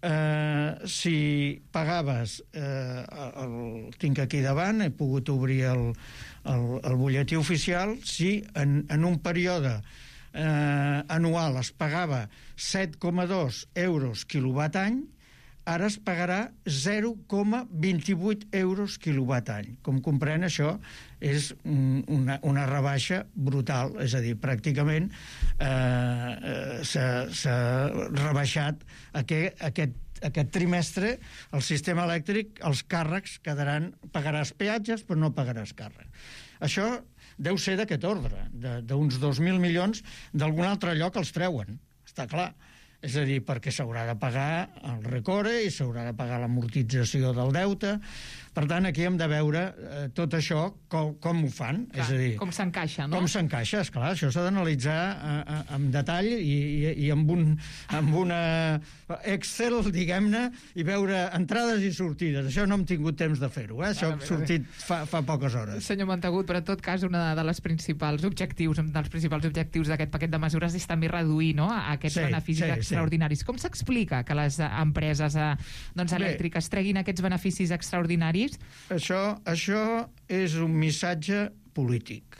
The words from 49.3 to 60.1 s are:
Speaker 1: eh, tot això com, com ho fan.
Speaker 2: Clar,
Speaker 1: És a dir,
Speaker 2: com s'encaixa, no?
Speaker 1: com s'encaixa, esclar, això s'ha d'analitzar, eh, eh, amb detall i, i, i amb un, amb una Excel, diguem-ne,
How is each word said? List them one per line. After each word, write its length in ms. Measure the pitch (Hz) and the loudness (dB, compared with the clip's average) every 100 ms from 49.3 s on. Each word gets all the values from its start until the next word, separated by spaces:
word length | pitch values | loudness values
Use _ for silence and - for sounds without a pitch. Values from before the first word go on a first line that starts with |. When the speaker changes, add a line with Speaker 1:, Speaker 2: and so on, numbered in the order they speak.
| 151 151 156 185 | 2 2 2 0
Speaker 1:
eh, 300 | - - 143 143 120 | -6 -10 -8 -6 -2
tot 160 | 165 | 0
això 300 | 165 151 156 160 - - | 0 0 0 0 -4 -6
com, 220 | 160 151 151 | -2 -2 -2
com 220 | 170 170 | 0 2
ho 60 | 147 | 2
fan. 300 | - 120 165 240 | 0 -4 -2 -4
Speaker 2:
Clar, 140 | 135 113 | -4 0
Speaker 1:
És 40 | |
a 20 | 131 | 2
dir, 140 | 127 110 | 2 0
Speaker 2:
com 80 | 190 170 | -4 -2
s'encaixa, 480 | 185 170 160 - | -2 -2 -4 -4
no? 140 | 143 170 | -2 0
Speaker 1:
com 80 | 180 | 0
s'encaixa, 540 | 214 160 127 110 214 | 2 0 0 0 0
esclar, 300 | 180 131 135 | -2 0 -2
això 160 | 180 143 | 0 0
s'ha 140 | 127 175 | 2 2
d'analitzar, 500 | 196 165 147 131 160 | 2 2 2 2 0
eh, 380 | 185 196 151 147 | 0 -2 -2 -4
eh, 220 | - 151 - 143 | -2 -6 -4 0
amb 140 | 143 | 2
detall 380 | 139 143 170 208 | 2 0 0 2
i, 240 | 233 160 143 | 2 2 2
i, 380 | 147 147 151 151 | 2 2 0 2
i 60 | 147 | 2
amb 220 | 151 156 | 4 4
un, 100 | 175 156 156 - - - - | 4 4 2 -2 -14 -6 0
amb 160 | 151 156 | 2 4
una 240 | 180 170 170 165 160 151 151 - - 170 - | 2 2 2 2 2 0 -2 -20 -10 -8 -2
Excel, 480 | 196 - - 233 240 208 | -2 -2 -2 0 2 2
diguem-ne, 540 | 175 175 | 2 2